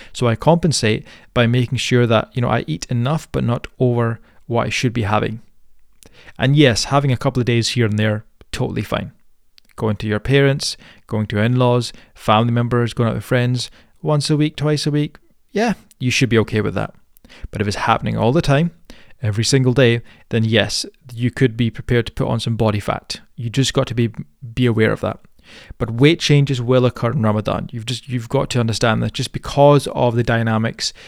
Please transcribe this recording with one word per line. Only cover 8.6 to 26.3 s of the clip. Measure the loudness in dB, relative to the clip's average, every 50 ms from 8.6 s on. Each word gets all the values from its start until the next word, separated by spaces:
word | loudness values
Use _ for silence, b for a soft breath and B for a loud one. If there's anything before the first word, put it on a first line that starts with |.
| -6 -4 -4 -6 -4
fine. | -4 -4 -4 -6 -8 -14 _ _ -20 -20 _ _ _ _ -20 _ _ _
Going | -4 -4 -4 -4
to | -4 -4
your | -4 -4 -4
parents, | -2 2 2 4 4 4 2 0 -4 -8 -10 B B B B B B
going | -6 -4 -4 -4
to | -2 -2
your | 0 0
in-laws, | 2 2 2 2 4 2 2 0 -2 B B B B B
family | -6 0 2 2 4 4 2 0
members, | 0 0 0 0 0 0 -2 0
going | -2 -2 0
out | -2
with | -4 -4
friends, | -2 0 0 0 0 -2 -4 -6 -8 b b b b b b -4
once | -2 0 0 0 0
a | 0
week, | 0 0 -2 -2
twice | -2 -2 0 0 0 -2
a | -2
week, | 0 -2 -2 -4 -6 -14 _ _ _ _ _ _
yeah, | -4 -2 -2 -2 -2 -4 -8 _ -14 _
you | -4 -2
should | 0 0 0 2
be | 4 2
okay | 2 2 0 -2
with | -2 -2 -2
that. | -4 -6 -6 -10 -16 _ _ _ _ B B B B B B
But | -6 -4
if | -4
it's | -2 -2
happening | -2 0 0 0 0 0 -4 -2
all | 0 0 2 2
the | 0 2
time, | 2 2 2 2 0 -4 _ -18 B B B B B B B -6
every | -4 -2 -2 -2
single | 0 2 2 2 2 4
day, | 4 4 4 4 2 b b b b b b
then | -2 0 0
yes, | 2 2 2 2 0 -2 -6 -8 -10 -14 _ _ -18 -8
you | -4 -4 -4
could | 0 0 0 0 0
be | 0 -2 -4
prepared | -4 -6 -4 0 0 0 0
to | -2 -4
put | -4 -4
on | -2 -2 -4
some | -2 -4 -2
body | 0 0 0 0 -2
fat. | -4 -4 -6 -6 -6 -12 -14 -14 -14 -20 _
You | -10 -10 -4
just | -2 -2 -2 0 0
got | -2 -2 -2
to | -2
be, | -2 -2 -2 -4 -8 -14 -16 _ _ -18 -10 -4
be | 0 0
aware | 2 2 2 2 2 0
of | -2
that. | -4 -6 -6 -8 -12 -20 -20 -20 B B B B B B B
But | -8 -6 -6
weight | 2 4 4 4 4 4
changes | 2 2